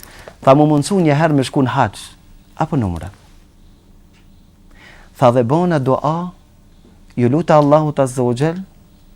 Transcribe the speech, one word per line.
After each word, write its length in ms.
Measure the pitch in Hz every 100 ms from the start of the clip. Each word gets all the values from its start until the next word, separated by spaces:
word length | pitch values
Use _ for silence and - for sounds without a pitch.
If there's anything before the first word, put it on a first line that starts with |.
| - - - -
Tha, 140 | 135 139
"Mu 80 | 151
mundsu 320 | 147 143 202
një 160 | 160
herë 200 | 143 165 143
me 60 |
shku 180 | 123 151
në 80 | 127 123
hax, 160 | 110 - - - - - _ -
apo 180 | 156 147
në 100 | 101
umre?" 240 | 85 85 - - - _ _ - - _ - _ _ - - _ _ - - - - - -
Tha, 140 | 123
"Dhe 120 | 127
bona 360 | 117 160 180 156
dua, 520 | 131 131 147 165 175 - _ _ - - - - - -
ju 140 | 120
luta 260 | 147 175 156
Allahut 440 | 143 151 151 143
Azza 240 | 135 127
wa 100 | 123
Jall, 300 | 123 156 180 190 - _ _ -